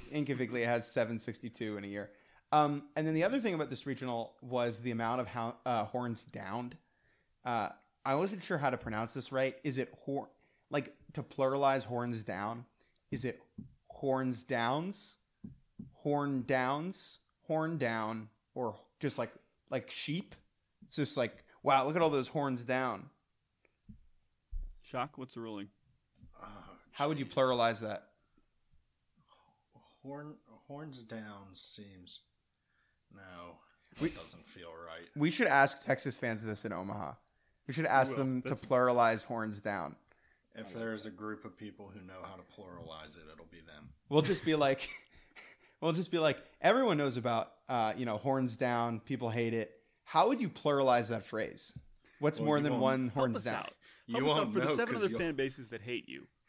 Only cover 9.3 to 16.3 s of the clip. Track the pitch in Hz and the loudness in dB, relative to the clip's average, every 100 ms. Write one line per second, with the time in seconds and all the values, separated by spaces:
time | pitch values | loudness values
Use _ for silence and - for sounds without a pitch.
9.3 | 131 135 127 151 127 123 - - 139 110 | 0 0 0 -4 -2 -4 -6 -6 -6 -6
10.3 | _ _ _ _ 147 127 - - - 123 | _ _ _ _ -4 -4 -10 -12 -10 -8
11.3 | - 131 139 139 135 110 120 120 117 101 | 2 2 6 4 4 0 -2 -2 -4 -4
12.3 | 92 104 117 120 _ _ _ _ 131 127 | -4 -4 -6 -10 _ _ _ _ -4 -4
13.3 | - - - - - _ - 139 131 131 | -6 -12 -18 -18 -18 _ -6 0 2 0
14.3 | 117 - 123 117 139 180 202 - - _ | -2 -2 0 2 2 -2 -6 -12 -16 _
15.3 | _ - - _ _ - - 151 147 143 | _ -18 -18 _ _ -18 -6 0 2 2